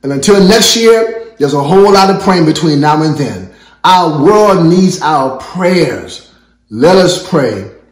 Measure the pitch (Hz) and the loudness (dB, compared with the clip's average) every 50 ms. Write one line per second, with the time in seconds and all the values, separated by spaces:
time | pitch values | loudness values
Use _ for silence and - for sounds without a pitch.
0 | - 135 139 - - 208 202 196 190 180 214 226 208 - - 233 226 226 226 226 | -8 -6 -6 -4 0 2 2 4 4 2 2 2 2 0 0 0 2 2 2 2
1 | 226 - - - - - - _ 147 139 143 143 139 147 185 196 202 202 196 196 | 0 -4 -6 -10 -14 -16 -6 _ -4 -2 -2 -4 -2 2 2 4 4 4 4 4
2 | 196 190 196 - - 202 185 175 165 156 147 - 175 160 147 139 147 151 151 156 | 2 2 0 -2 -2 -2 0 2 2 0 0 0 -2 -2 0 0 0 0 0 0
3 | 156 160 143 - 143 117 104 92 92 - - - _ _ _ _ - 175 185 180 | -2 -2 -2 -4 -6 -8 -8 -12 -16 -18 -20 -20 _ _ _ _ 0 0 2 2
4 | 175 160 151 143 135 185 214 214 214 202 190 180 165 165 175 190 190 180 - - | 0 0 -2 0 2 2 4 4 2 2 2 2 2 2 2 2 2 0 -2 -2
5 | 135 151 156 143 135 131 - - - - - 180 185 175 190 180 160 - - - | -4 -4 -2 -2 -2 -4 -6 -10 -14 -12 -8 -4 -2 0 0 0 0 -2 -4 -10
6 | - - - - - _ _ _ _ _ _ _ _ _ 107 113 131 170 185 190 | -12 -16 -20 -20 -20 _ _ _ _ _ _ _ _ _ -6 0 2 2 4 4
7 | 185 170 - - - - - 156 135 117 104 98 98 101 - - _ _ | 2 2 0 -4 -8 -4 -4 -2 -2 -2 -6 -8 -12 -14 -18 -20 _ _